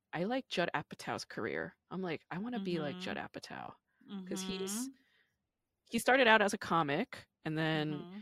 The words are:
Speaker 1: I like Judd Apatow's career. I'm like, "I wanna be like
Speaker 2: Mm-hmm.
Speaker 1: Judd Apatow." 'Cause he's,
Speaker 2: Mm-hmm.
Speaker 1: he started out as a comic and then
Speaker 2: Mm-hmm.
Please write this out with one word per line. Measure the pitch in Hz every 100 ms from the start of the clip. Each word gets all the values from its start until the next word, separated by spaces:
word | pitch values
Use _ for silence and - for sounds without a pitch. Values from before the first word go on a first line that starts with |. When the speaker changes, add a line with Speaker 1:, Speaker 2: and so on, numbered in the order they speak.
| _
Speaker 1:
I | 151
like | 196 262 -
Judd | 190 175
Apatow's | 147 - - - 113 -
career. | - 110 76 - _ -
I'm | 185
like, | 180 151 -
"I | 170
wanna | 233 240
be | 190 165
like | 143
Speaker 2:
Mm-hmm. | 180
Speaker 1:
Judd | 185 -
Apatow." | - - - 67 - - _ _ - 196 185
'Cause | 190
he's, |
Speaker 2:
Mm-hmm. | 190 190 190 214 269 - _ _ _ _ _ _ _ _ -
Speaker 1:
he | 233
started | 254 269 233
out | 220
as | 202
a | -
comic | - 165 147 151 254 - - _
and | 156 156
then | 160
Speaker 2:
Mm-hmm. | 156 151 147 175 202